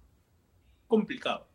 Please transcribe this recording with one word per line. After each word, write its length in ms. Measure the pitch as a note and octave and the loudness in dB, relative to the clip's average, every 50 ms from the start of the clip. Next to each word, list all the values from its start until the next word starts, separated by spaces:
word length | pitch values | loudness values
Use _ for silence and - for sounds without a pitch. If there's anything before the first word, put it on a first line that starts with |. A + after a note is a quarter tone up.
| - _ _ _ _ _ _ _ _ _ _ _ _ _ _ _ _ - | -20 _ _ _ _ _ _ _ _ _ _ _ _ _ _ _ _ 2
Complicado. 600 | A#3 G#3+ G#3 - C3 B2 - C3 A2+ - - - _ | 2 2 2 0 -4 -6 -4 -4 -4 -4 -8 -14 _